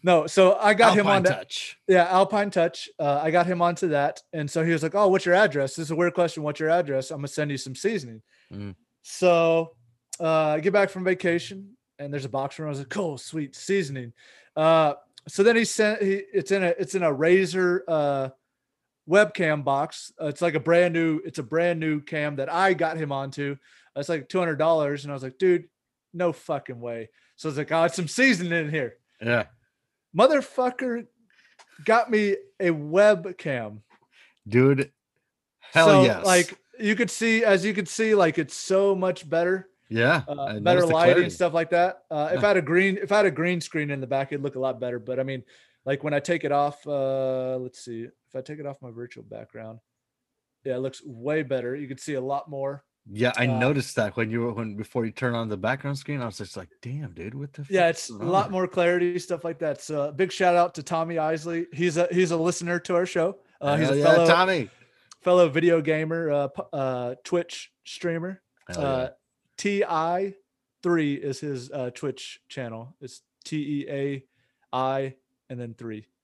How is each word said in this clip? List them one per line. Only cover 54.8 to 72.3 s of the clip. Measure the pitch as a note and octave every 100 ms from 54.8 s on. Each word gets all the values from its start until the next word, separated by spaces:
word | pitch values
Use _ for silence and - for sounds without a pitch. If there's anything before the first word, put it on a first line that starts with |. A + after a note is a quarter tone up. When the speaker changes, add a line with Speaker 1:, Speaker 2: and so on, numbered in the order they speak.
| G#2+ B2 A2+
Speaker 2:
you |
turn | - B2+
on | A#2 A2+
the | G2+
background | G#2+ C3+ C#3+ C#3
screen, | - C#3+
I | A#2+
was | -
just | G2+ -
like, | F2+ _
"Damn, | A#2 C#3 C3
dude, | E2+ F#2
what | C3 C#3+
the | C#3+ C#3
Speaker 1:
Yeah, | F#3+ E3+
Speaker 2:
fuck's | E3
Speaker 1:
it's | -
a |
Speaker 2:
going | G#2+ E3+
on |
Speaker 1:
lot | F#3+
Speaker 2:
there?" | G3+
Speaker 1:
more | F#3 F3+
clarity, | F#3 F3 F3 F3 F3
stuff | - E3+
like | E3+ D3+
that. | D#3+ C#3
So, | - D3+ C#3+
big | C#3+ F#3
shout | - F#3 F3
out | F3 -
to |
Tommy | C#3+ E3 E3 E3+
Isley. | D#3 D#3+ D#3+ E3+ F3
He's | C#3+ F3 D#3
a, | F3
he's | F3 F3+
a | E3+
listener | E3 F3 E3+ F3
to | - F3
our | F3+
show. | F3 E3 F#3+ _ _
Uh, | C#3+ C#3+
he's | D3+
Speaker 2:
Hell | C#3
Speaker 1:
a |
Speaker 2:
yeah, | D3
Speaker 1:
fellow, | D#3+ E3
Speaker 2:
Tommy. | E3 F#3 F3+ G#2+ _ _ _ _ -
Speaker 1:
fellow | F3+ F3+ E3+
video | C#3+ E3+ E3
gamer, | D3+ D#3 D#3 E3 D#3+
uh, | C#3+ C#3
pu-, | - - D3+
uh, | C3+ B2+ B2 C3
Twitch | - F3 E3+ - - _
streamer. | - - F3 E3 F3 F#3+ _ _ -
Speaker 2:
Hell | F3
yeah. | C#3
Speaker 1:
Uh, | C3 B2+ - _ _ _ -
T | G3+ G3+
I | G3+ D#3+ E3 F3+ G3 G3 _ _ _ _
three | F3 E3+ D3 C#3
is | C#3+ C3
his, | D3+ C3 B2+
uh, | C#3+ B2
Twitch | - D3 C3 -